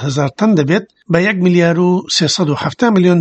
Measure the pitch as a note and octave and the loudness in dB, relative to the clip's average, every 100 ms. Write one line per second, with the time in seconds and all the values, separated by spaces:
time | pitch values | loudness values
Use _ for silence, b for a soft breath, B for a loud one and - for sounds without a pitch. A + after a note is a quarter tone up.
0 | C#3+ C3+ C#3 - A3 F#3 C#3 F#3+ F#3+ _ | -6 -4 -4 -2 0 2 0 -2 -4 _
1 | - E3+ G3 F#3+ F3+ F3 E3+ E3+ F3+ F3+ | -4 -2 0 0 2 2 2 2 0 0
2 | - - D3+ - D#3 C3+ D3 - A#3+ F#3+ | -2 -2 -2 -2 -2 -4 -6 -2 0 2
3 | F3+ F3 | 2 2